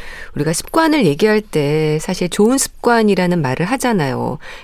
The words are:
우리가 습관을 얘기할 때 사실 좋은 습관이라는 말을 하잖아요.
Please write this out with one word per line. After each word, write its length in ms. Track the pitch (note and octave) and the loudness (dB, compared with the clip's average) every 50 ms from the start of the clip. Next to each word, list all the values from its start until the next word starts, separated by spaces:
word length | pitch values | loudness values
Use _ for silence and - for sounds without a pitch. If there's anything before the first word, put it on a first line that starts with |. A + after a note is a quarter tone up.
| - - - - - - - | -14 -14 -14 -14 -16 -10 -6
우리가 160 | C#3 C#3+ D3+ | -4 -2 -2
습관을 520 | E3 - - - - E4 E4 D#4+ D4+ D4+ A#3 | -2 -4 -6 -2 0 0 2 2 2 2 2
얘기할 360 | D3+ C#3+ D3+ G#3+ G#3+ G#3+ G#3+ | 2 2 2 2 2 2 0
때 580 | G#3+ - - D#3 C#3+ C#3+ D3+ D#3 D#3 D3+ D3+ D#3 | -2 -2 -2 0 0 2 0 0 0 0 0 -2
사실 300 | - - - - F3+ F3 | -2 -4 -4 -4 -4 -2
좋은 260 | - - G#3 A3+ C4 C4+ | 2 2 2 4 2 0
습관이라는 840 | - - - - - A#3+ A#3+ A3+ A3 G#3 G3 F3+ F3+ F3 F3+ F3 | -2 -4 -6 -2 0 2 2 4 4 4 4 4 2 2 2 0
말을 240 | C#3+ B2+ C3 - D#3+ | 0 0 0 -2 -2
하잖아요. 720 | F#3 C4 C#4 - B3 A3+ F#3+ D3 C3+ B2 A#2+ A#2+ A#2+ C3 C#3+ - - - - | -2 -2 -2 0 0 0 2 0 0 -2 -2 -4 -4 -6 -6 -10 -14 -16 -16